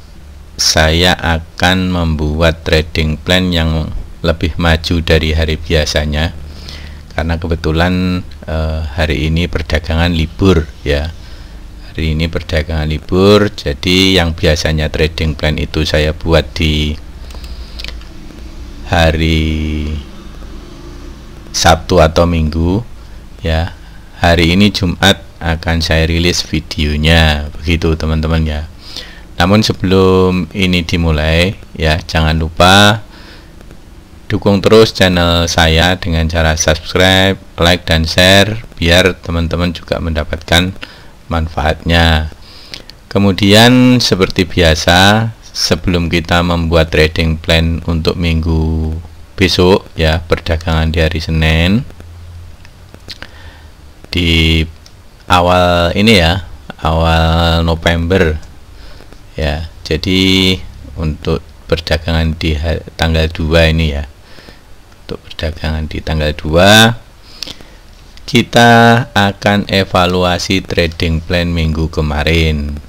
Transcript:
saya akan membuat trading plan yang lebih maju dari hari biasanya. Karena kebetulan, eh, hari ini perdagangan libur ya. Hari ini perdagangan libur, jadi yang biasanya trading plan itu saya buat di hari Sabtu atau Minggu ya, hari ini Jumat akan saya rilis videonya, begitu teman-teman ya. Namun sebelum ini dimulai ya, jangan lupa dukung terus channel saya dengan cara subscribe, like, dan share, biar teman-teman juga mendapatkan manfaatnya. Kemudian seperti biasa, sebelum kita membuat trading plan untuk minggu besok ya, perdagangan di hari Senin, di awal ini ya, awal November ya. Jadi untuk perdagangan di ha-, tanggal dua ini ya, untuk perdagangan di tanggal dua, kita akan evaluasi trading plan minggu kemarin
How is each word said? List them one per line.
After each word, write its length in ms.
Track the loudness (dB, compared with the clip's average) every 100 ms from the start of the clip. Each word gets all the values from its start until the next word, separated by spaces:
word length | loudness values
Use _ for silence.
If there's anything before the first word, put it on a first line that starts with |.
| -20 -20 -20 -20 -14 -4
saya 560 | -2 2 2 2 2
akan 800 | 0 0 -2 -4 -2 0 2 0
membuat 720 | 0 0 0 -2 0 0 0
trading 560 | 0 0 0 -2 -2 -2
plan 320 | 0 0 2
yang 400 | 0 0 -2 -4 -6 -10 -4
lebih 320 | -2 0 -2 0
maju 480 | 2 2 0 -2
dari 320 | 2 2 2 0
hari 240 | 0 -2
biasanya. 720 | -2 0 0 -2 -2 -2 -4 -6 -14 -16 -16 -14 -14 -16 -12
Karena 240 | -6 -4 -4
kebetulan, 880 | -4 -4 -2 0 0 0 0 -2 -6 -14 -8
eh, 320 | -4 -4 -4 -6 -2
hari 320 | -2 0 0
ini 160 | 0
perdagangan 720 | -2 -4 -4 -4 -2 0 0 0
libur 480 | -2 0 2 2 0 -6 -4
ya. 240 | -4 -4 -10 -16 -18 -18 -18 -18 -18 -14
Hari 160 | -6 -4
ini 160 | -2 -2
perdagangan 640 | -4 -4 -4 -2 -4 -4
libur, 640 | -4 -2 2 4 4 2
jadi 640 | -4 -8 -4 0 2 4 4
yang 160 | 2
biasanya 560 | 0 0 2 0 -2 -2
trading 480 | 0 -2 -2 -4 -2
plan 160 | -2
itu 320 | -2 -4 -4 0
saya 240 | 0 0
buat 320 | -2 0 0 0
di 480 | -2 -2 0 -2 -6 -10 -16 -16 -14 -14 -14 -14 -14 -12 -14 -14 -16 -16 -16 -16 -16 -16 -16 -4
hari 1040 | 0 2 2 0 0 0 -2 -4 -4 -6 -8 -10 -16 -18 -16 -16 -16 -18 -18 -18 -16 -16 -18 -18 -20 -12
Sabtu 480 | -2 2 2 2 4
atau 240 | 4 4 2
Minggu 560 | 2 0 0 0 0 -4 -12 -18 -18 -18 -10 -4
ya, 320 | -2 -2 -8 -18 -20 -20 -2
hari 400 | 2 4 4 4
ini 160 | 4
Jumat 480 | 2 -2 0 2 0 -4 -8
akan 480 | -4 -4 -2 -2 0
saya 240 | 0 0
rilis 320 | 0 0 -2
videonya, 1040 | -4 -6 -6 -4 -2 0 2 4 4 2 -4 -8
begitu 320 | -2 0 0
teman-teman 480 | -2 -2 -2 0 0
ya. 240 | -2 -4 -8 -14 -18 -16 -16 -18 -10 -2
Namun 240 | 0 2
sebelum 880 | 0 -2 0 4 4 4 2 0 -4
ini 320 | -2 0 0
dimulai 720 | 0 0 0 0 2 2 0 -2 -10 -4
ya, 240 | -2 -2
jangan 320 | -2 0 0
lupa 720 | 0 -2 2 4 6 4 2 -4 -20 -20 -20 -20 -20 -20 -20 -20 -20 -20 -18 -6
dukung 320 | -2 0 2
terus 320 | 6 6 6
channel 560 | 2 2 2 2 2 0
saya 480 | 2 2 4 2
dengan 320 | 0 -2 -2 0
cara 320 | 0 0 2
subscribe, 800 | 0 -2 -2 2 4 4 2 0 -6 -2
like, 240 | 0 0 0
dan 160 | -2
share, 640 | 0 2 4 4 4 -2 -8 -4
biar 320 | 2 4 4 0
teman-teman 480 | -4 -4 -2 -2 -2
juga 320 | -4 -6 -6
mendapatkan 720 | -4 -4 -4 -6 0 0 0 -4 -14 -18 -20 -18
manfaatnya. 1040 | -6 -4 -4 -2 -2 -2 0 4 4 2 -2 -8 -20 -20 -18 -18 -18 -20 -6
Kemudian 880 | 0 2 2 4 6 6 6 6 4
seperti 480 | 2 2 2 0
biasa, 880 | 0 2 4 4 4 4 6 4 0 -6
sebelum 720 | -14 -6 -4 -2 0 0 0
kita 320 | -2 0 0
membuat 480 | 2 0 2 2 2
trading 480 | 2 0 0 -2 -2
plan 400 | 0 2 2 -2 -4
untuk 320 | -2 -2 -2
minggu 720 | 0 0 0 0 0 -2 -2 -6 -10 -18 -14
besok 560 | -2 0 2 2 0 -6 -4
ya, 240 | -2 -2
perdagangan 720 | -2 -6 -4 -4 -2 -2 0
di 80 | 0
hari 240 | -2 -2
Senin, 560 | -4 0 2 2 2 0 -4 -12 -20 -20 -18 -18 -18 -20 -20 -20 -20 -20 -20 -16 -16 -16 -20 -20 -20 -20 -20 -20 -6
di 480 | -2 2 2 4 2 -2 -8 -20 -20 -20 -14
awal 720 | 0 2 4 4 4 2 2 2
ini 240 | 4 4
ya, 240 | 4 2 -4 -14 -18 -6
awal 800 | -2 0 2 2 2 2 2 2
November 720 | 0 0 0 0 2 2 2 -2 -8 -20 -20 -20 -18 -20 -20 -20 -16
ya. 400 | -6 -4 -4 -8 -12
Jadi 800 | -6 -4 0 2 4 4 2 0 -4 -16 -14 -6
untuk 400 | -4 -4 -2 -4 -6 -20
perdagangan 720 | -4 -4 -2 -4 -2 0 0 -2
di 160 | -2
ha-, 320 | -2 -4 -6 -8 -4
tanggal 320 | -2 0 0
dua 400 | -2 0 2 4
ini 240 | 2 0 -2
ya, 80 | -8 -14 -20 -20 -20 -20 -20 -20 -20 -20 -14
untuk 160 | -14
perdagangan 640 | -14 -10 -8 -6 -6 -6 -6
di 160 | -8
tanggal 320 | -4 -2 -2 -4
dua, 640 | -2 2 6 6 4 2 -8 -20 -20 -16 -16 -16 -20 -20 -20 -20 -20 -20
kita 800 | -2 0 2 4 6 8 6 4 2
akan 560 | 0 0 0 0 0 0
evaluasi 960 | -2 0 0 2 2 0 0 -2 -4
trading 560 | -2 -2 -2 -2 -2 -2
plan 220 | -2 -2
minggu 480 | 0 0 -2 -2 -2
kemarin 800 | -2 -2 -2 0 0 0 -2 -4 -8